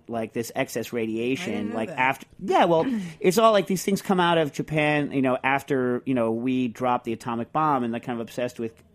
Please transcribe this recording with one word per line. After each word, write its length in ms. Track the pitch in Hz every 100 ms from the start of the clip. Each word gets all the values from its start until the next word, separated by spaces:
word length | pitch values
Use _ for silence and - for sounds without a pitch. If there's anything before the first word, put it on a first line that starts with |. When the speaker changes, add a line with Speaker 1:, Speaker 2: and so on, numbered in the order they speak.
| -
Speaker 1:
like, 260 | 117 113
this 180 | 120 117 127
excess 380 | 131 120 110
radiation, 600 | 120 113 110 120 131 -
Speaker 2:
I 20 | 104
didn't 120 | -
know 60 | 240
Speaker 1:
like, 140 | 185
Speaker 2:
that. 100 | 139
Speaker 1:
after, 260 | 127 - - -
yeah, 220 | 190 370 190
well, 220 | 165 262 226 175
<clears throat> 140 | 160
it's 180 | 185 180
all, 140 | 226
like, 160 | 208 -
these 160 | 185
things 180 | - 196
come 180 | - 185
out 200 | 175 165
of 120 | 147
Japan, 600 | - - 156 151 151 143
you 100 | 139
know, 160 | 131 127
after, 580 | 131 135 - 135 123 123 -
you 80 | 127
know, 160 | 113
we 380 | 113 127 127 123
dropped 360 | 107 123 123 117
the 80 |
atomic 380 | 110 123 117 113
bomb 300 | 151 156 135
and 100 | 117
they're 80 | 117
kind 180 | 131 117
of 80 | 113
obsessed 320 | - 120 -
with 140 | 113 - _